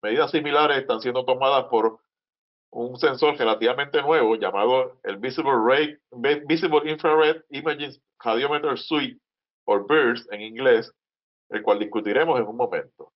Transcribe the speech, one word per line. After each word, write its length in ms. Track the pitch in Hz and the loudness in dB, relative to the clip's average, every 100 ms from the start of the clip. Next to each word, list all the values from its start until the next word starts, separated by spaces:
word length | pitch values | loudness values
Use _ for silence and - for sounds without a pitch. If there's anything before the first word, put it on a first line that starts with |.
Medidas 300 | 107 123 147 | -2 0 0
similares 460 | 160 147 143 151 139 | 0 0 2 2 0
están 220 | 135 113 | -2 -4
siendo 240 | 123 123 | -2 -2
tomadas 420 | 127 127 135 135 127 | -2 0 2 2 2
por 340 | 117 113 110 _ _ _ _ _ _ _ | 0 0 -2 _ _ _ _ _ _ _
un 280 | 117 120 127 | -10 -10 -2
sensor 400 | 156 131 151 147 | -2 2 0 2
relativamente 640 | 113 107 113 127 143 151 | 0 2 0 0 -2 -2
nuevo 340 | 139 160 113 110 | 2 2 2 0
llamado 640 | 98 98 110 131 127 - | 0 0 2 2 0 -6
el 140 | 101 98 | -10 -8
Visible 360 | 123 127 139 127 113 | -6 -4 0 2 4
Ray, 320 | 139 151 151 _ | 2 0 -4 _
Vi-, 340 | 123 131 147 147 | -4 -2 -2 0
Visible 460 | 165 175 151 151 | 0 2 0 0
Infrared 520 | 156 165 156 156 165 _ | -2 2 4 4 2 _
Imaging 440 | 139 151 147 143 - _ _ | -8 -6 -6 -8 -14 _ _
Radiometer 580 | 113 113 139 147 147 123 | -2 -2 0 -2 -2 -4
Suite, 440 | - 151 131 - _ _ _ _ - | -4 -4 -4 -10 _ _ _ _ -2
o 200 | 101 101 | -2 2
virs 420 | 156 127 117 - | 2 2 0 -8
en 100 | 104 | -12
inglés, 520 | 107 113 131 113 113 _ _ _ _ _ _ | -12 -2 4 4 2 _ _ _ _ _ _
el 140 | 107 | -6
cual 160 | 104 104 | 0 0
discutiremos 580 | 104 107 104 113 165 131 | 0 -4 -2 0 2 0
en 80 | 107 | -2
un 120 | 113 | -4
momento. 560 | 123 82 - _ - | -4 -4 -8 _ -20